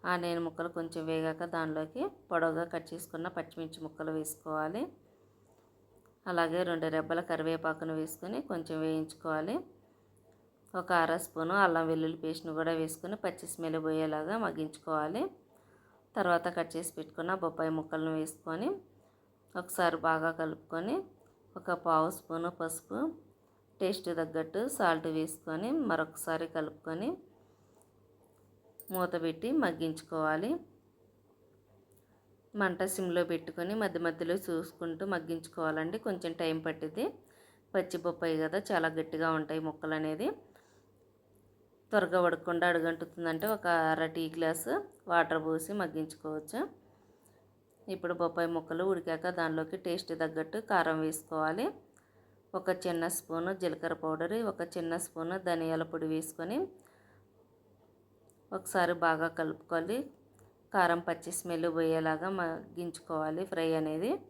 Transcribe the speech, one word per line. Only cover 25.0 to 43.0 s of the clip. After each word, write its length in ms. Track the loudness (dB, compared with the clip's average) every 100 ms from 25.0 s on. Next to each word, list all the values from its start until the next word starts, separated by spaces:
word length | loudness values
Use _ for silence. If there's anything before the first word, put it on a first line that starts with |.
| 2 0
వేసుకొని 520 | -2 -4 -6 -4 0 0 2
మరొకసారి 560 | 2 0 -4 -4 -2 -2 -2
కలుపుకొని 540 | -4 -6 -6 -4 -2 -4 -10 -20 -20 _ _ -20 -20 _ _ _ _ _ _ _ -20 -20 -6 0
మూత 180 | 0 0 -2
పెట్టి 260 | -2 0 2
మగ్గించుకోవాలి. 880 | 2 2 -2 -2 -6 0 2 2 0 -2 -6 -20 _ _ _ _ _ _ _ _ _ -20 _ -20 _ _ _ _ _ 2
మంట 160 | 2 4 0 2
సిమ్లో 280 | 2 4 4
పెట్టుకొని 440 | 0 -2 -6 -2 0
మధ్య 180 | 0 2 0
మధ్యలో 280 | 0 0 0 0
చూసుకుంటూ 560 | -2 -4 -6 -6 -4 -2 -2
మగ్గించుకోవాలండి. 840 | -2 -6 -6 -2 0 2 0 -2 -2
కొంచెం 240 | -2 -4 0
టైమ్ 180 | 0 0 -2
పట్టిద్ది. 400 | -4 -6 -2 -4 -4 -20 -20 -20 -20 _ 0
పచ్చి 240 | 0 -2 -2
బొప్పాయి 300 | 0 0 2
కదా, 160 | 2 0 2
చాలా 180 | 2 2 0
గట్టిగా 320 | -2 0 2 2
ఉంటాయి 240 | 0 -2 -4
ముక్కలు 280 | -4 -2 -2
అనేది. 280 | 0 -2 -2 -4 -14 -20 _ -20 _ _ _ _ _ _ _ _ _ _ _
త్వరగా 280 | 2 4 6 6
ఉడకకుండా 400 | 4 0 4 4
అడుగంటుతుందంటే 720 | 4 2 -2